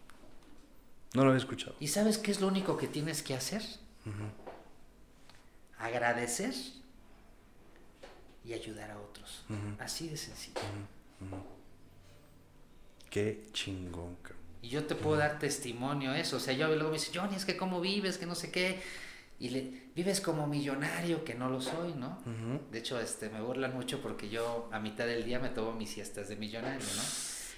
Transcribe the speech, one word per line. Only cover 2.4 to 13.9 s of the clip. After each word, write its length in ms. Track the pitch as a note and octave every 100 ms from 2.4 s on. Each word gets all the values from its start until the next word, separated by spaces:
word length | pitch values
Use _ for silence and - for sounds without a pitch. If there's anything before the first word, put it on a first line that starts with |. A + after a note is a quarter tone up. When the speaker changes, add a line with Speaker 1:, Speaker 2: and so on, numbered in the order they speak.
Speaker 2:
lo 80 | F#3+
único 280 | F#3+ F#3 D3+
que 120 | C3+
tienes 340 | D3+ D3+ D3+
que 120 | -
hacer? 280 | B2+ - G3+ - - - -
Speaker 1:
Ujú. 200 | A2 G2+ G#2+ G#2 - - - - - - - - - - - - - -
Speaker 2:
Agradecer 760 | A2+ A#2+ A#2+ A#2+ A#2+ - G#3 - - - - - - - - - - - - - - - - - - -
y 80 | A#2
ayudar 380 | A2+ A2+ G#2+ G#2
a 80 | G#2
otros. 440 | G2+ - - - -
Speaker 1:
Ujú. 280 | G#2+ G#2 G#2
Speaker 2:
Así 260 | B2+ - D#3+
de 80 | D3+
sencillo. 440 | - - - - G2+ G2+ G2+ - - -
Speaker 1:
Ujú, 140 | F#2+
ujú. 80 | G2 F#2+ - - - - - - - - - - - - - - - -
Qué 360 | G#2 G#2+ G#2 -
chingón, 640 | - - F#2+ F2+